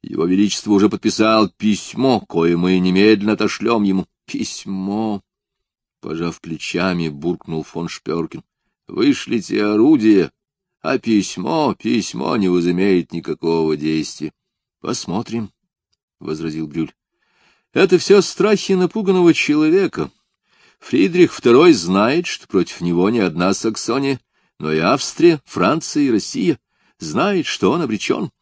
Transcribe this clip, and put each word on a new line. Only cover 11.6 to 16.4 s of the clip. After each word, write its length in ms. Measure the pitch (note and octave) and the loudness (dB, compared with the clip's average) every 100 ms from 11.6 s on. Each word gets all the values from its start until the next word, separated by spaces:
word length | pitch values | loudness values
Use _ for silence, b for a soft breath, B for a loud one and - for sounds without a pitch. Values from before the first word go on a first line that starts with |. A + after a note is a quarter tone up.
| C#3+ F#2+ | -2 -2
письмо 600 | A2 A#2+ - - - A#2+ | -2 -2 -4 -6 -4 0
не 120 | F#2+ | 2
возымеет 600 | F2+ F2 F2+ G2+ F2+ E2 | 2 2 0 2 2 0
никакого 640 | E2+ E2 D#2 E2 E2 D#2+ D2+ | -10 -8 -6 -2 0 0 -2
действия. 560 | D2+ D#2+ D2 - D2+ _ _ _ _ _ | -2 -2 -4 -10 -12 _ _ _ _ _
Посмотрим, 720 | - B2+ - F2+ A#2+ A#2 G#2 _ _ _ _ _ _ _ | -8 -8 -6 -6 -6 -8 -8 _ _ _ _ _ _ _
возразил 480 | D#2 D#2 | -10 -8